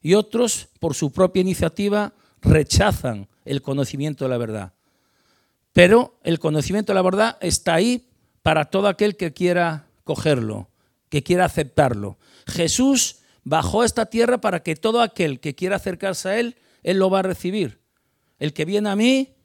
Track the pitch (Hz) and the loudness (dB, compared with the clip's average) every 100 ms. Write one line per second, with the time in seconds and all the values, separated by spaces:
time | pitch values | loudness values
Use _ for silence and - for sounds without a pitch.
0 | 147 196 208 233 240 - - _ 170 143 | 2 2 2 -2 -2 -2 -10 _ -6 -4
1 | 147 - 185 190 185 180 170 - 202 208 | -4 0 0 2 -2 0 -4 -2 -2 -2
2 | 208 _ _ _ - 160 143 - 202 185 | -4 _ _ _ 4 4 4 2 2 0
3 | 135 107 98 _ - 139 135 139 131 143 | -6 -8 -12 _ -8 -8 -4 -4 -4 -4
4 | 147 139 131 123 117 107 92 _ _ _ | -8 -6 -4 -4 -4 -8 -10 _ _ _
5 | _ _ _ _ _ _ _ - 180 226 | _ _ _ _ _ _ _ 4 6 6
6 | 262 _ - 165 160 151 143 196 214 196 | 2 _ -4 -2 0 -2 -2 -4 -2 0
7 | 185 190 220 - 180 - - 165 220 247 | 0 0 -2 -2 -6 -4 0 0 2 -2
8 | _ _ _ _ - 156 147 190 202 185 | _ _ _ _ -2 0 0 0 0 0
9 | 208 202 175 139 175 175 170 160 - _ | -2 -2 -8 -2 0 0 0 -4 -12 _
10 | - 147 160 139 110 104 98 _ _ _ | -8 -4 0 0 -2 -8 -12 _ _ _
11 | _ 147 - 175 180 - 143 - 143 110 | _ -6 0 2 2 0 -4 0 0 0
12 | 101 95 _ _ - - 170 - 262 269 | -8 -12 _ _ -12 -4 -2 2 2 2
13 | - - _ _ - 156 - 202 233 - | 0 -6 _ _ 2 2 4 2 2 2
14 | 220 226 233 247 214 180 - 156 220 226 | -2 2 2 2 0 -2 -4 -2 0 2
15 | 233 - 165 127 156 143 180 196 - 175 | 0 0 -2 -2 -8 -6 -4 -2 -4 -6
16 | 196 185 190 208 240 - _ _ - 190 | -6 -4 -4 -2 -4 -6 _ _ -2 2
17 | 190 190 190 180 180 208 156 - _ _ | 2 2 -2 -4 -4 -4 -4 -8 _ _
18 | _ _ _ _ 147 147 156 202 208 196 | _ _ _ _ -6 -4 -2 -2 -2 0
19 | 233 269 269 _ | 2 2 -2 _